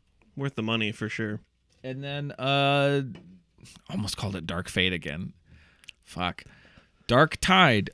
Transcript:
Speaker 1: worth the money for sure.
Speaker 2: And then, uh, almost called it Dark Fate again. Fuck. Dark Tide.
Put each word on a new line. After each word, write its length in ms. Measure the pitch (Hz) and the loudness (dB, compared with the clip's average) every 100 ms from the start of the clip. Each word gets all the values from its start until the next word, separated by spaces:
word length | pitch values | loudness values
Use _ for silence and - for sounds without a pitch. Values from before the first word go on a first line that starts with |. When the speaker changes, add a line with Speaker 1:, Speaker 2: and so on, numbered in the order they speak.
| _ _ _ - | _ _ _ -8
Speaker 1:
worth 200 | 139 123 | -6 -4
the 80 | |
money 280 | 110 113 107 | -2 -2 -2
for 160 | 104 107 | -4 -8
sure. 320 | - 110 104 - _ _ _ | -4 -6 -6 -12 _ _ _
Speaker 2:
And 200 | 131 131 | -12 -10
then, 280 | 139 143 143 | -8 -8 -8
uh, 680 | - 131 139 139 143 143 143 135 - - - _ _ - - - | -6 0 2 4 4 4 2 -2 -8 -18 -20 _ _ -20 -20 -8
almost 280 | 190 214 - | -4 -4 -4
called 180 | 101 95 | -4 -6
it 100 | 82 | -4
Dark 220 | 87 - | -6 -2
Fate 240 | 101 92 | 0 2
again. 400 | 90 76 76 - - _ - - _ - - | 0 -4 -8 -8 -12 _ -20 -20 _ -20 -20
Fuck. 400 | _ - 90 - - - - - _ _ - | _ -6 -4 -4 -14 -20 -20 -20 _ _ 2
Dark 300 | 120 156 - | 4 4 2
Tide. 480 | - 185 165 107 90 | 2 6 6 6 2